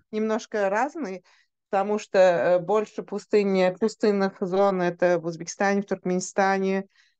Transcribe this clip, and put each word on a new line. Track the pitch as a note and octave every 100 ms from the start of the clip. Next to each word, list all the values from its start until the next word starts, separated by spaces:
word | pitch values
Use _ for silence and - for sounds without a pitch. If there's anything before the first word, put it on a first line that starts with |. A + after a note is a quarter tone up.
| -
немножко | G#3+ A3 A3 - G#3+ G3
разный, | G#3 C4+ E4+ A3 F#3 - _ _ _ _
потому | G3 G3 G#3
что, | - G3
э, | F#3 E3+ C#3 F3+
больше | E3+ G#3+ G#3 -
пустыни, | F#3 G#3 - G#3+ G3+ F#3+ F#3 F#3
пустынных | A3 - A3 G3+ F#3+ -
зон — | F#3+ F#3+ G3+ F#3+
это | F3 F3 F3+ F3
в | D#3+
Узбекистане, | E3 E3 - G3 G3+
в | G3+
Туркменистане, | F#3+ F#3 F3+ F#3 - G3 G3 F#3+ F#3+ G3 _ _ _